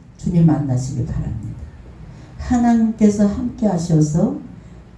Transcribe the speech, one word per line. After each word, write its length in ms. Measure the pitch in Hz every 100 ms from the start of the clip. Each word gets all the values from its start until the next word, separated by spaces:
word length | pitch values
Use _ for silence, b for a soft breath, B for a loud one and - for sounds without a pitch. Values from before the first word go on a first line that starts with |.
| - -
주님 280 | - 175 165
만나시길 600 | 143 127 123 131 123 -
바랍니다. 480 | - - 110 113 123 - - - - B B B -
하나님께서 880 | - 247 240 233 220 - 208 208 202
함께 400 | 254 247 - 214
하셔서 720 | 170 165 156 151 175 226 302 - B B B -